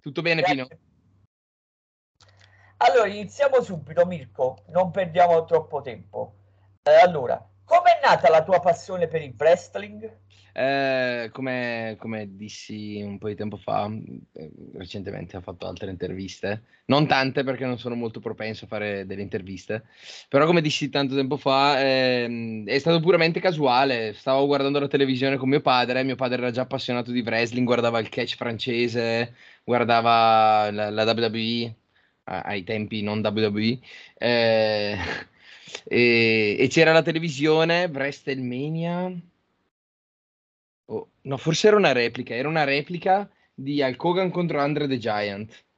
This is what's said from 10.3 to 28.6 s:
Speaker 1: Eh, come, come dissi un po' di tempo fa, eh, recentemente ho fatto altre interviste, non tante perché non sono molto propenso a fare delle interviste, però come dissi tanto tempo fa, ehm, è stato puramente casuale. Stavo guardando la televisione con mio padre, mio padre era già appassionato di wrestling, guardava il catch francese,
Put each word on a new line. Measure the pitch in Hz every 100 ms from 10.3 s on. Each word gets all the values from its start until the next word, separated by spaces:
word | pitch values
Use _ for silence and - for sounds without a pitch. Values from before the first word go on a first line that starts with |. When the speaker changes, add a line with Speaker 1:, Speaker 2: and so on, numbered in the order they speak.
| _ _
Speaker 1:
Eh, | - 131 139 135 131 127 120 113
come, | - 131 127 123 117 113 107
come | 113 110 104 98
dissi | 104 - - 107 107 104
un | 101 98
po' | 107
di | 104
tempo | 104 107
fa, | - 104 104 107 - 64 -
eh, | - 76 - -
recentemente | - 87 104 95 101 90 95
ho |
fatto | 90 90 95
altre | 90 98
interviste, | 90 92 92 95 - 95 107 _ _ _
non | 135 151
tante | 139 135 131
perché | 131 127
non | 131 123
sono | 123
molto | 120 117 113
propenso | 107 107 110 107
a | 104
fare | 107 104 101 95
delle | 98
interviste, | 98 104 92 92 - 107 - _ - - -
però | 139 156
come | 175
dissi | 156 - 143
tanto | 143 139
tempo | 135 135 143
fa, | - 135 143 139
ehm, | 135 131 127 123 120 117 117 110 104
è | 135
stato | 139 170
puramente | 165 175 165 170
casuale. | 185 165 143 123 139 123 110
Stavo | 101 - 135 143
guardando | 143 139 143
la | 139
televisione | 143 139 131 135 135
con | 131
mio | 139
padre, | 131 127 120 127
mio | 131 127
padre | 127 123
era | 123
già | 120
appassionato | 127 135 - 123 120
di | 123
wrestling, | 113 110 117 120 120
guardava | 120 117 117
il | 110
catch | - 120 -
francese, | 123 113